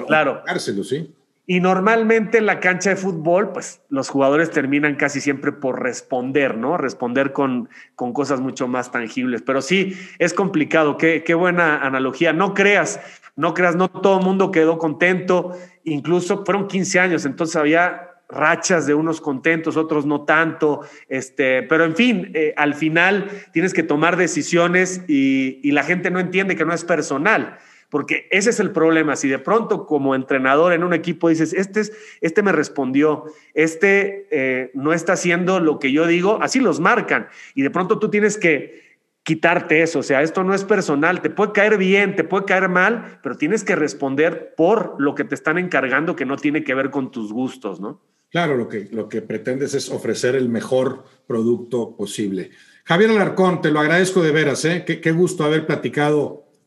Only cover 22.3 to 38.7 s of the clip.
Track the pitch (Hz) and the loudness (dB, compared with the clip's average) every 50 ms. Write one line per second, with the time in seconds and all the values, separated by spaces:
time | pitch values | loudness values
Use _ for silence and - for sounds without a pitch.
22.3 | - 156 156 151 - - 147 147 143 147 165 156 160 170 175 190 202 202 185 - | -4 -2 -2 -2 0 0 0 0 0 0 -2 0 2 4 4 4 2 0 -2 -6
23.3 | - - - _ _ 165 175 - - - 165 - 147 147 160 170 180 175 185 165 | -10 -14 -16 _ _ -2 0 0 0 0 0 0 0 2 2 2 2 2 0 0
24.3 | - 156 139 - 170 170 170 175 175 180 185 180 185 185 - - 151 139 135 135 | 0 -4 -4 0 2 2 2 4 4 2 0 0 -4 -10 -4 -2 0 2 2 2
25.3 | 135 135 135 131 131 131 - 143 143 143 135 165 180 180 165 185 175 185 185 170 | 2 0 0 -2 -6 -4 -2 0 0 0 0 0 -2 -2 -2 -2 -2 -2 -2 -2
26.3 | 175 185 196 190 175 160 160 160 170 165 - - 175 151 147 - 147 135 156 208 | -2 -2 -2 -2 -2 -2 -2 -2 -2 -4 -2 -2 -2 -2 0 -4 -4 -2 0 0
27.3 | 226 165 120 - - - - - - - _ _ - 143 135 - 160 - - _ | 0 0 -2 -6 -10 -20 -20 -20 -20 -20 _ _ -6 -6 -4 -2 -6 -6 -4 _
28.3 | - 190 196 240 226 208 202 170 - 165 160 160 160 160 156 151 135 - - 135 | -2 2 2 2 0 0 -2 -2 0 2 2 4 4 4 2 0 -2 -2 0 -2
29.3 | 135 131 131 - 196 233 214 175 214 165 - - 151 143 139 135 135 131 131 - | -2 -2 0 0 0 0 2 0 -4 -4 -2 -2 -2 0 2 0 0 0 0 -2
30.3 | 143 135 131 131 139 147 165 180 175 165 175 180 175 160 - 175 165 - - 170 | -2 0 2 4 4 4 4 4 2 2 0 0 0 0 0 -2 -4 0 2 2
31.3 | 160 156 160 156 - 185 196 196 - 214 214 208 - - - - - _ - 170 | 4 2 2 -2 0 -4 -4 -2 -2 -4 -4 -4 -6 -16 -20 -20 -10 _ -4 0
32.3 | 165 214 208 196 165 151 143 - - - 135 127 131 139 147 156 147 147 - - | 0 2 2 4 2 2 0 -2 -4 -4 -4 0 2 2 2 2 2 -2 -6 -14
33.3 | - - _ _ _ 156 156 160 160 - 202 196 196 196 196 202 - - - _ | -18 -20 _ _ _ 0 0 0 0 0 2 4 4 4 2 0 -4 -10 -8 _
34.3 | 156 147 131 131 131 127 131 - - 277 - 156 165 170 165 - 185 - - 175 | -2 -2 0 0 -2 -2 -4 -6 -8 -4 0 0 0 0 0 0 -2 0 2 0
35.3 | 170 175 180 175 190 185 165 151 - - - 131 131 151 165 165 170 175 175 196 | 0 2 2 0 0 2 2 0 0 0 0 0 2 2 2 2 2 2 2 2
36.3 | 220 185 147 139 - - 262 196 151 131 165 196 233 220 160 - 147 123 107 - | 0 0 0 0 0 2 2 2 0 2 2 2 2 2 0 0 -2 -2 -2 -6
37.3 | - - - - _ 135 135 139 - 165 185 180 175 156 214 196 160 208 208 208 | -16 -20 -20 -10 _ -2 -2 0 0 -2 0 0 0 0 0 -2 0 2 2 2
38.3 | 202 - 180 170 151 131 - - | 0 2 2 2 2 0 -2 -10